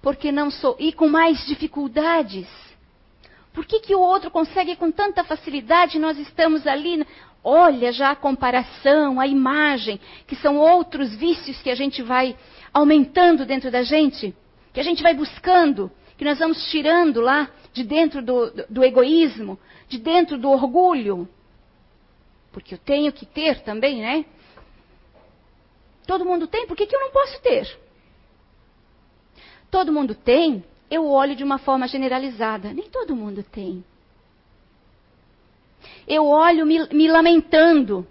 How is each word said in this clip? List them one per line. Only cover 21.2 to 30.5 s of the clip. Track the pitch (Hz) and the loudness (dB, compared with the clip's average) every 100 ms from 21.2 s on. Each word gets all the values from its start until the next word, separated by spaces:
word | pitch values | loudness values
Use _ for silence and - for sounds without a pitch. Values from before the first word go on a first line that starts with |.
| 170 _ _ _ _ _ _ _ _ _ _ _ _ | -10 _ _ _ _ _ _ _ _ _ _ _ _
Porque | - - 180 | -20 -20 -16
eu | |
tenho | - 285 294 | -2 0 0
que | 277 - | -4 -16
ter | - 311 262 | -4 -4 -4
também, | - 214 262 262 | -8 -4 -4 -4
né? | 214 302 302 _ _ - _ _ _ _ _ _ _ _ _ _ _ _ _ _ - | -4 -6 -6 _ _ -20 _ _ _ _ _ _ _ _ _ _ _ _ _ _ -6
Todo | 370 359 | -4 -2
mundo | 349 320 | -4 -4
tem, | 440 466 | -6 -8
por | 349 | -6
que | 415 | -4
que | 539 | -2
eu | |
não | 539 | 0
posso | 539 554 - | 0 -2 -2
ter? | - - - - _ _ _ _ _ _ _ _ _ _ _ _ _ _ _ _ - _ _ | -2 -2 -4 -16 _ _ _ _ _ _ _ _ _ _ _ _ _ _ _ _ -20 _ _
Todo | 381 359 | -2 0
mundo | 302 269 214 | -2 -2 -4
tem, | - 262 330 | 2 2 2